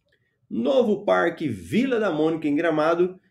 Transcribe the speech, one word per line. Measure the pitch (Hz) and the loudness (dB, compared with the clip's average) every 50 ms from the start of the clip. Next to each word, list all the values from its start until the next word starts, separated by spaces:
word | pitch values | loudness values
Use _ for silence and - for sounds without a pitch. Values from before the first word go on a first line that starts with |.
| _ _ _ _ _ _ _ _ _ - | _ _ _ _ _ _ _ _ _ -10
Novo | - 220 240 - 269 254 226 208 202 - - | -6 -4 0 2 2 2 2 2 0 0 0
Parque | 185 185 185 175 170 165 - 165 | 2 2 2 2 0 -2 -4 -6
Vila | 131 107 92 85 90 143 214 269 269 240 214 | -6 -6 -8 -6 -2 0 0 0 0 0 0
da | 214 190 | -2 -2
Mônica, | 156 151 156 160 165 160 156 | 0 0 0 0 0 -2 -2
em | 147 143 | -2 0
Gramado, | 151 165 165 156 151 151 165 170 170 180 180 180 - _ _ | 0 0 0 0 2 2 2 2 2 0 0 -2 -10 _ _